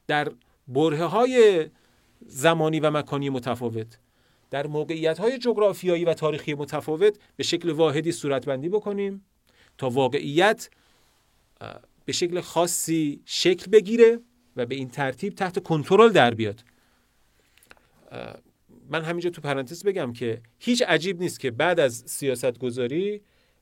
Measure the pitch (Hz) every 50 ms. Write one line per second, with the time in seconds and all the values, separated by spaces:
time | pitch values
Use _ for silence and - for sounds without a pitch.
0 | _ - 151 147 151 151 - - _ _ _ _ _ - 123 139 156 165 147 151
1 | 170 160 175 214 247 254 254 247 220 208 190 165 156 156 - _ _ _ _ _
2 | _ _ _ _ - - - 135 131 165 165 165 156 156 160 156 143 156 151 151
3 | 139 - 147 143 143 139 135 127 120 131 117 120 123 117 110 113 110 113 - _
4 | _ _ _ _ _ _ _ _ _ _ - 139 143 151 151 151 151 156 165 160
5 | 156 160 160 165 202 233 269 254 240 247 220 208 208 202 185 - 180 180 175 170
6 | 175 170 156 165 160 151 151 143 - 160 147 143 147 139 - 147 - - 156 156
7 | 196 214 208 - _ _ _ - 135 - 175 165 165 170 156 151 165 156 135 156
8 | 156 170 165 - - 147 139 135 120 139 135 131 139 175 196 214 208 208 202 202
9 | 202 196 196 196 - _ _ _ _ _ _ _ _ _ _ - - 131 120 135
10 | 135 127 139 143 - 147 143 156 180 320 339 - - - _ _ _ _ _ _
11 | _ _ _ _ _ _ _ _ _ _ _ _ 101 104 - - - _ _ _
12 | _ - 135 - 180 175 175 180 170 - - 165 170 175 - - - 160 165 165
13 | 156 147 139 - - - - - - 170 185 180 - 185 214 214 180 190 226 240
14 | 233 226 233 233 - _ _ _ _ _ _ 123 123 120 131 139 131 127 - 147
15 | 143 131 127 - - 202 185 - 196 180 180 196 - - 165 156 135 - 185 202
16 | 226 233 196 165 127 117 117 110 113 104 101 - _ _ _ _ _ _ _ _
17 | _ _ _ _ _ _ _ _ _ _ _ _ _ _ - _ _ _ _ _
18 | _ _ 127 120 120 - - - _ _ _ _ _ _ - - - 139 147 160
19 | 160 160 170 175 170 175 175 160 151 143 139 139 131 123 170 170 - 202 190 190
20 | 147 123 120 120 127 117 110 113 - _ _ _ - 233 247 240 - - 170 160
21 | 151 190 190 170 180 160 - - - 127 113 120 151 175 180 170 147 131 120 -
22 | - - - - 143 135 123 120 135 131 120 117 131 123 120 131 123 120 143 170
23 | 196 202 208 202 202 _ _ _ _ _ _ _